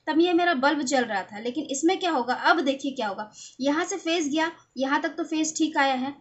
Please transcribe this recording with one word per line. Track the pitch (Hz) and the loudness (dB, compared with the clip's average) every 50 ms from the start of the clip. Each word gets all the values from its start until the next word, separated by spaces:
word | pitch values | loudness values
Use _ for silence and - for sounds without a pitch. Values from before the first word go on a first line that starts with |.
| - | -6
तब | - 302 311 | 0 2 4
ये | 339 359 359 | 4 6 4
मेरा | 339 349 349 339 | 4 4 4 2
bulb | 254 262 285 320 294 277 | 4 4 2 2 2 0
जल | 254 285 262 247 | 0 2 2 2
रहा | 220 214 190 185 | 2 -2 -4 -4
था, | - 202 202 | -6 -8 -10
लेकिन | 226 240 247 311 277 | -8 -6 -6 -6 -6
इसमें | - 269 - - 339 381 - | -6 -2 0 2 2 2 2
क्या | 381 349 311 | 0 0 0
होगा, | 262 226 240 240 | 0 0 0 -2
अब | - 233 302 349 330 269 | 0 4 4 4 4 2
देखिए | 277 262 269 - 277 262 | 0 0 -2 -2 -6 -4
क्या | 254 226 208 | -4 -4 -4
होगा, | 190 196 214 214 - - - - - - | -4 -6 -10 -12 -14 -18 -20 -18 -10 -4
यहाँ | 254 277 294 320 359 | -2 0 0 0 0
से | 349 392 349 | -2 -4 -6
phase | - 330 330 349 311 277 | -2 -2 0 0 0 0
गया, | 269 320 311 339 339 - - _ - 247 | 0 0 -2 -2 -4 -8 -18 _ -6 -4
यहाँ | 269 269 285 302 302 | -2 0 0 0 -2
तक | 330 - | -2 -4
तो | - 330 | -4 -6
phase | 320 320 311 311 311 - | -2 -2 -2 -2 0 0
ठीक | - 320 302 320 311 | 0 -2 0 2 2
आया | 277 269 262 | 2 2 2
है। | 254 254 277 285 - | 0 -2 -6 -8 -10